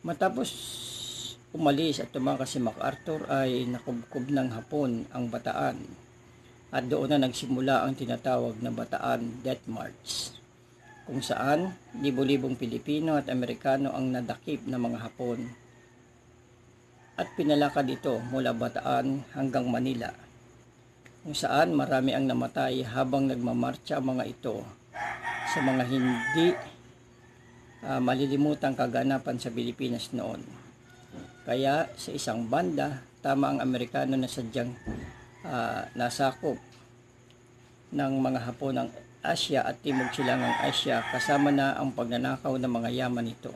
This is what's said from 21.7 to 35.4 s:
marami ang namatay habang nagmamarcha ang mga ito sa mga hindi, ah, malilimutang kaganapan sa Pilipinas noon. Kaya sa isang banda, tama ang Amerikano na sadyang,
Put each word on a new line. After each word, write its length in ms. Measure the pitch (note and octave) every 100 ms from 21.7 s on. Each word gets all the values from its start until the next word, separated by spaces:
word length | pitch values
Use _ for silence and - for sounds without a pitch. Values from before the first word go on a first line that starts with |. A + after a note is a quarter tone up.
marami 400 | D3+ C3+ C3+ C3
ang 160 | B2 C3+
namatay 560 | B2 B2 - C3 B2+
habang 480 | A#2+ B2+ C3 C3+ C3+
nagmamarcha 720 | B2 A#2+ A#2+ B2 B2+ - C#3+
ang 160 | C3 B2+
mga 80 | A2
ito 320 | - A#2+ G#2+ - - - - - - - - -
sa 80 | E3
mga 200 | C3 C3 B2
hindi, 640 | C3+ B2+ A#2+ B2 D3+ F3 F3 - - - - - - - - - - - - C3+
ah, 160 | C3+
malilimutang 720 | B2+ C3 C#3 C#3 D3 C#3+ C#3
kaganapan 640 | C3 B2+ B2 C3 C3+ - B2
sa 80 | B2+
Pilipinas 640 | A#2 A#2+ A#2+ B2+ A#2+ -
noon. 320 | B2 - A2+ - - - - - - - - - - -
Kaya 400 | B2+ C3+ D3+ -
sa 140 | - -
isang 320 | C#3+ - A2+ A2+
banda, 540 | C#3 F3+ C#3+ C#3+ C3+ - -
tama 320 | C#3 C#3 C#3
ang 80 | C#3
Amerikano 560 | C3 B2+ B2 C#3 C3 C3
na 80 | B2+
sadyang, 480 | - A2+ B2 A#2+ A#2+ - G2+ - - - -